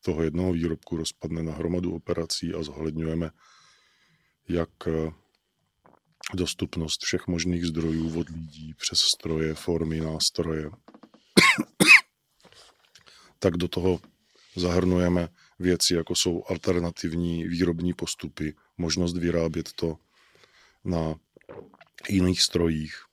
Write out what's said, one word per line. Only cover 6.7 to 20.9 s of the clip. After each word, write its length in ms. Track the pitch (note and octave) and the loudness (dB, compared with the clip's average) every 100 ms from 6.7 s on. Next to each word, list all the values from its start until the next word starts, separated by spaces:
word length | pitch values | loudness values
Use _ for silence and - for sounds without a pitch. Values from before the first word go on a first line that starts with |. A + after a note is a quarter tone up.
| - D#2+ - | -4 -4 -4
všech 220 | - F2+ - | -2 -4 -2
možných 400 | F2 F2 F2 E2+ | -2 0 0 0
zdrojů 540 | D#2+ E2 D#2+ E2 D#2+ | 0 0 0 -2 -4
od 80 | D#2+ | -6
lidí 460 | E2 D#2+ D2+ D#2 | -8 -12 -14 -16
přes 240 | D2+ - D2 | -8 -4 0
stroje, 560 | - - E2 D#2+ D#2+ | 0 0 -2 -2 -2
formy, 460 | D#2+ - E2+ D#2+ D#2+ | -2 -2 0 0 -2
nástroje, 680 | D#2+ D#2+ - - E2 D#2+ D#2 | -4 -2 -2 -2 -4 -4 -6
<coughs> 40 | - - - - _ _ - C6+ - - _ C6+ C6+ - _ _ _ - - - _ _ - - - - _ | -14 -20 -20 -20 _ _ 4 6 2 -4 _ 8 8 8 _ _ _ -20 -20 -20 _ _ -20 -20 -20 -20 _
tak 180 | F#2+ E2+ | 0 2
do 120 | F2 | -2
toho 320 | - F#2 F2 - _ _ _ _ - | 0 2 0 -4 _ _ _ _ -2
zahrnujeme 720 | F2 F2 F#2 F2+ F2+ F2+ E2+ _ _ _ | 2 4 4 4 4 2 0 _ _ _
věci, 360 | F2+ F2 - | 2 2 2
jako 200 | F2 D#2+ | 2 0
jsou 280 | F2 F2+ E2+ - | 0 0 -2 -2
alternativní 1000 | F2 - F2 E2+ E2 E2+ E2 F2 E2+ E2 | -4 0 0 0 -4 -4 -2 -2 -2 -2
výrobní 460 | E2+ F2 E2 F2 | 0 0 2 -2
postupy, 600 | F2 E2+ - D#2 - D#2 - _ - | -2 -6 -6 -10 -6 -8 -8 _ -6
možnost 400 | E2+ F2 F2 F2 | -2 0 0 0
vyrábět 540 | E2+ E2+ E2 E2 D#2+ | 0 0 0 -2 -8
to 260 | - E2 D#2+ _ _ _ _ _ _ _ _ | -4 -4 -4 _ _ _ _ _ _ _ _
na 300 | - | -4